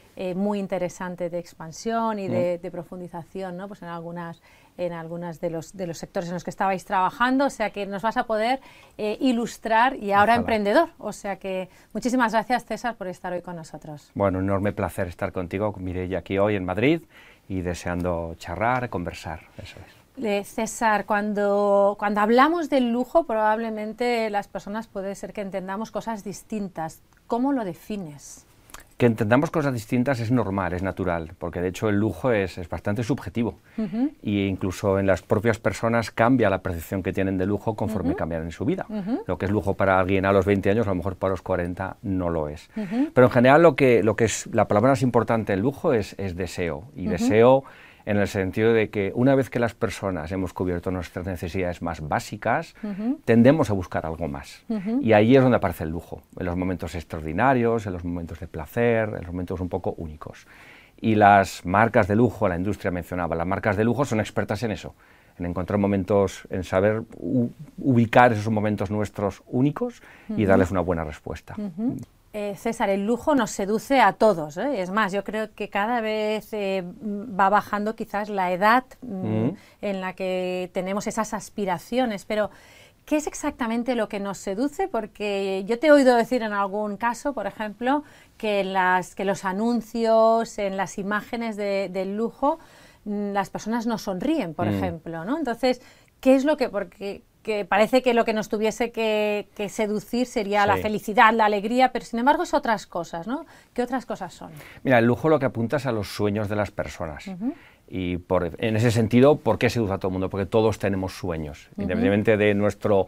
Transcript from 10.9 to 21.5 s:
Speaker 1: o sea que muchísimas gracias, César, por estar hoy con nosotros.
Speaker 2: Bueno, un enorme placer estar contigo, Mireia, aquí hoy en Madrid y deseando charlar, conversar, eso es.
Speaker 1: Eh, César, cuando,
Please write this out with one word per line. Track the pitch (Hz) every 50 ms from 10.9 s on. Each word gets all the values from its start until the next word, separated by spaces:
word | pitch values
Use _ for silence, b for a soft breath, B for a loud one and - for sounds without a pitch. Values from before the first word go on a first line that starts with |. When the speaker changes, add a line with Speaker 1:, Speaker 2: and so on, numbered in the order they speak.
| - -
Speaker 1:
o | - 214 190
sea | - - 202 196 175
que | - 196 190 185 185 175 b b b b -
muchísimas | 214 - 254 220 262 247 220
gracias, | 196 226 208 - 254 233 -
César, | - 226 208 - 240 226
por | - 196 185
estar | 175 - - 185 180
hoy | 175
con | 175 - 175
nosotros. | 170 160 - - 156 - 160 151 147 - _ -
Speaker 2:
Bueno, | - 101 98 90 92
un | 95
enorme | 98 98 98 98 101
placer | 95 - 98 90 - - 98 87
estar | 87 - 104 92
contigo, | - 95 92 85 92 95 107 107 101 98
Mireia, | 92 90 87 92 92 90 92 87
aquí | 87 - 95 98
hoy | 98 107 107
en | 101 92
Madrid | 90 92 98 113 139 165 165 160 B B B B B B B B -
y | 98 92
deseando | 85 87 87 - - 92 87 87 87 90 87 85 85 82 82 -
charlar, | - - 87 85 104 117 127 127 123 117
conversar, | - 92 87 82 80 - - 87 80 78 - - _ -
eso | - - - - - - - - _ _ _
es. | - -
Speaker 1:
Eh, | 214 202 202 202
César, | - - - 220 214 - - 240 226 214 202 196
cuando, | - 220 208 208 214 208 196 208 202